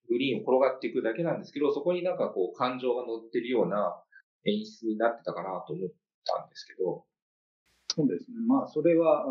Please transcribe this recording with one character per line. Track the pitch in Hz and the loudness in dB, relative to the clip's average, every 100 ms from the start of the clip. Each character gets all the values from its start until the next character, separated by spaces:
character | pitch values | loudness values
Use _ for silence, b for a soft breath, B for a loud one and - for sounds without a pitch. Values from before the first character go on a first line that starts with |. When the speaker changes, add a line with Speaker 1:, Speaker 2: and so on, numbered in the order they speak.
| 120 | -2
Speaker 1:
グ | 120 | 0
リ | 135 | 2
ー | 101 | 0
ン | |
を | |
転 | 82 131 | 4 4
が | 131 - | 4 2
っ | |
て | 117 | -4
い | |
く | 127 | -2
だ | - | -2
け | 165 | 0
な | 165 135 | -2 -2
ん | |
で | - | -6
す | |
け | 143 | -2
ど、 | 143 | 0
そ | 143 | 0
こ | 175 | 0
に | 180 | 0
な | 180 143 | -2 -2
ん | |
か | 104 | -2
こ | 101 90 | -2 -2
う | - | -2
感 | 127 127 | -4 -2
情 | 127 120 | -2 -2
が | 113 | -4
乗 | 113 | -8
っ | - | -6
て | 120 | -4
る | 120 | 0
よ | 120 | 0
う | 90 | 2
な | 101 90 - _ b _ _ 101 | 0 -2 -4 _ b _ _ -2
演 | 107 - | -2 -4
出 | - 113 | -8 -4
に | 107 | 0
な | 117 | 0
っ | - | 0
て | |
た | - | -6
か | 87 | -6
な | 95 90 - | -6 -6 -8
と | |
思 | 87 92 | -8 -8
っ | - _ _ - | -10 _ _ -4
た | - - | -4 -6
ん | |
で | - | -16
す | - | -14
け | - | -4
ど。 | 90 - _ _ _ _ _ _ _ _ - | -4 -4 _ _ _ _ _ _ _ _ -8
Speaker 2:
そ | - 135 | -2 0
う | |
で | 85 | 0
す | - | -6
ね。 | 113 113 | -4 2
ま | 135 | 2
あ、 | - | 0
そ | 151 | 2
れ | 165 165 | 4 6
は、 | 160 151 135 | 6 4 2